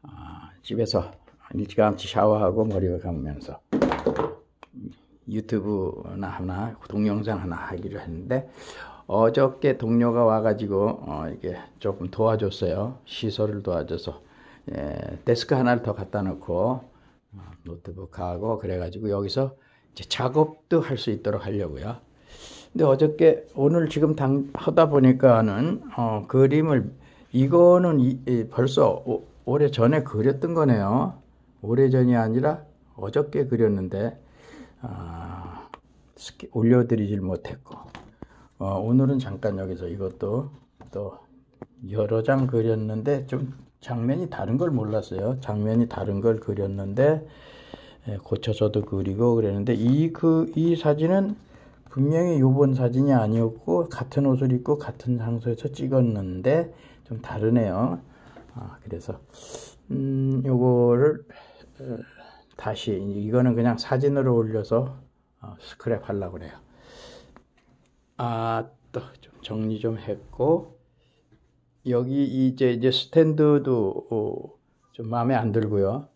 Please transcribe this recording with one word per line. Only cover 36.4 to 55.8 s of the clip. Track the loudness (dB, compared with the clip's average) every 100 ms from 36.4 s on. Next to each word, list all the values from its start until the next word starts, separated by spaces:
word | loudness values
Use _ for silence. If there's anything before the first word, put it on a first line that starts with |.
| -8
올려드리질 | 0 6 6 4 0 0 -2
못했고, | -2 -6 -8 -14 -16 -20 -20 -20 -20 _ -20 -20 -20 _
어, | -4 -2
오늘은 | 2 4 4 0
잠깐 | -4 -4 -4 -4
여기서 | -6 -8 -8
이것도 | -6 -8 -6 -4 -4 -6 -14 _ _ -14
또 | -10 -10 -14 _ _ _ _ -20 _ -8
여러 | -4 0 0
장 | 2 2 2
그렸는데 | 0 0 0 -2 -4 -2 -4 -4
좀 | -6 -6 -10 -20 _
장면이 | -8 -4 -2 -2 -4
다른 | -6 -4 0
걸 | 0
몰랐어요. | 0 0 -4 -4 -4 -4 -4
장면이 | -4 -2 0 2 0
다른 | -2 -4 0
걸 | 2 0
그렸는데, | -2 -4 -2 -4 -6 2 2 2 -4 -20 -20 -20 -20 -20 -20 -16 -10
예, | -10
고쳐서도 | -6 -4 -2 0 0 0
그리고 | -2 -4 -4 0 2 2
그랬는데 | 0 -2 -2 0
이, | 2 2 2
그, | 0 2 2 0 0
이 | 0 2
사진은 | 2 2 2 2 0 -4 -12 -20 -20 -20 -12
분명히 | -2 2 2 2 4
요번 | 4 4 4
사진이 | 2 0 2 4
아니었고 | 4 4 2 0 -2 -2 0 0
같은 | -6 -6 0 2
옷을 | 2 2
입고 | 0 0 -2
같은 | -4 -10 -4 -4
장소에서 | -2 -4 -4 -4 -6
찍었는데 | -6